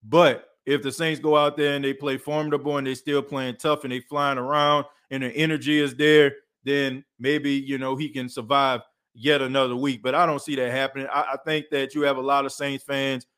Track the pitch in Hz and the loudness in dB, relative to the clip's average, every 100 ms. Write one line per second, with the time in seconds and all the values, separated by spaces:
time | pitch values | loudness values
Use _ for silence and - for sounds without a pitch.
0 | 107 156 160 113 - _ - 143 135 127 | 4 6 6 4 -8 _ -2 -2 -2 -4
1 | 160 151 151 151 147 147 147 143 139 135 | -4 -2 2 4 4 2 0 0 -4 -4
2 | 143 135 143 151 151 143 135 143 135 127 | -4 -4 -4 -4 -2 -2 -2 -4 -4 -6
3 | - 143 139 139 131 120 156 147 135 127 | -2 -2 -2 -6 -6 -4 0 0 -2 -8
4 | - 147 143 135 127 147 147 147 139 _ | -6 -2 0 0 0 2 4 2 0 _
5 | _ 135 127 139 160 156 127 151 143 127 | _ -6 -6 0 0 0 0 2 0 2
6 | 147 151 143 139 _ _ 131 143 135 131 | 6 8 6 2 _ _ -2 0 0 -6
7 | - _ 127 147 139 139 135 135 131 131 | -14 _ -2 0 0 -2 -2 -6 -4 -4
8 | 151 135 127 131 113 139 135 123 - _ | -6 -6 -8 -10 0 2 2 0 -6 _
9 | _ 113 131 147 131 135 131 123 139 123 | _ -6 0 2 2 0 0 0 -4 -4
10 | 127 143 175 143 - 135 123 131 135 135 | -2 2 2 0 -4 -4 -2 -2 -4 -6
11 | 135 143 - 139 - 156 151 143 135 143 | -4 -4 -2 -6 -4 -4 -2 -4 -4 -2
12 | 143 135 131 139 139 - 143 135 - 139 | 0 0 0 0 0 -6 -8 -8 -6 -4
13 | 135 131 - | -2 -4 -10